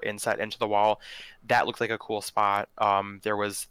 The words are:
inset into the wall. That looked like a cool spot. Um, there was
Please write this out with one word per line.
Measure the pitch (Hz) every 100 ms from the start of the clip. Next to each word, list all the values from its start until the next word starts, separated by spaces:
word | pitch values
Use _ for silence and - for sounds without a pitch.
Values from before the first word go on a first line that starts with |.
inset | 110 104 - 104
into | 110 -
the | 110
wall. | 104 107 104 - - - -
That | - 120 92
looked | -
like | 113
a | 113
cool | - 110
spot. | - - 104 101 107 -
Um, | 107 98 101 101
there | 107 104
was | 104 101 -